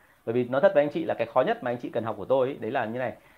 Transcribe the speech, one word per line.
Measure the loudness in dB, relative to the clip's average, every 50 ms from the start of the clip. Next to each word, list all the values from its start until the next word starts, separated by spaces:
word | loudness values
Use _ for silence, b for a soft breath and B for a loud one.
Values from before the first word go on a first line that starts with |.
| b b b b _
Bởi | -2
vì | 0 0 0
nói | 0 2 4
thật | 4 6 6
với | 4 4
anh | 2
chị | 0 -2 -4
là | -2 -2
cái | -2 -4
khó | 0 2 2
nhất | 2 2 0 -2
mà | -4 -4
anh | -4 -4
chị | -6 -6
cần | -4 -4 -4
học | -4 -4 -6
của | 0
tôi | 2 2 2 2 0
ấy, | -2 -6
đấy | -6 -4
là | -2 -2 -2
như | -2 -4 -4
này, | -6 -6 -8 b b b b